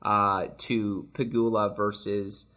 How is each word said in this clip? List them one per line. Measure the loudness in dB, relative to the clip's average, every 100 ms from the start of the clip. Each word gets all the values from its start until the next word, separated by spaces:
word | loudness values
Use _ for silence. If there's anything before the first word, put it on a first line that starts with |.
uh, | 0 2 4 2 -2 -8
to | -2 0 0 -2 -6
Pegula | -6 -2 2 2 2 0 0
versus, | -2 -2 -2 -2 -4 -8 -14